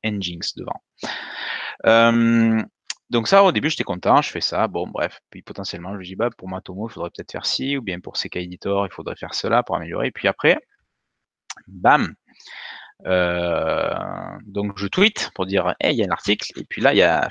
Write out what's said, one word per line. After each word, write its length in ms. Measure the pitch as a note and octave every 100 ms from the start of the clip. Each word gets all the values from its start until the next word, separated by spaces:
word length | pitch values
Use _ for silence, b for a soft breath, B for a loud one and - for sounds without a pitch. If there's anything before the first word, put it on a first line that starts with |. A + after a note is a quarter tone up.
Nginx 500 | A2 G#2 F2 E2+ - -
devant. 260 | F#2 - _ _ B B B B B B B B -
Euh, 760 | A2+ A#2 A#2 A#2 A#2 A2+ A2 A2 _ - - -
donc 160 | A#2+ A2
ça, 160 | G3
au 80 | G3
début, 160 | B2 C#3+
j'étais 160 | -
content, 380 | A2+ F2+ - C3+
je 80 | D3+
fais 100 | F2
ça, 280 | - F2 G#2+
bon, 200 | F2 F2+
bref. 320 | - E2+ - _
Puis 140 | F#2
potentiellement, 500 | - G2+ F#2+ F2+ F2+
je 60 | G2+
me 40 |
dis, 140 | F#2 F#2+
bah, 140 | A#2 -
pour 100 | F#2
Matomo, 400 | F#2+ - F#2 A2
il 40 |
faudrait 160 | - F2
peut-être 200 | - -
faire 140 | -
ci, 320 | - - C3 C#3
ou 60 |
bien 180 | G#2+ F2+
pour 160 | - -
C 140 | F#2
K 60 | F2+
Editor, 500 | F2+ F2 G2 G2 G2
il 40 |
faudrait 260 | - - -
faire 180 | -
cela 280 | - G#2+ A#2
pour 140 | - E2+
améliorer. 340 | E2+ F2+ B2+
Puis 180 | - G2
après, 280 | - D3+ A#3+ - _ _ _ _ _ _ _ - - -
bam, 480 | F#2 G#2+ D3 G2 - _ B B B B B B B
euh, 880 | - F#2 F2 F2 F2 D#2+ D#2+ D#2+ - - G1+ G1+ G1+ - -
donc 320 | G2+ G2+ G2+
je 80 | G2
tweet 440 | - G#3+ - -
pour 100 | -
dire, 300 | F#2 G2 F2+ -
hey, 140 | -
il 40 | B2+
y 40 |
a 40 | F#2+
un 40 |
article. 480 | F2 - G#2+ - -
Et 60 |
puis 160 | - -
là, 140 | B2
il 20 | A2+
y 60 |
a 260 | E2+ D#2+ -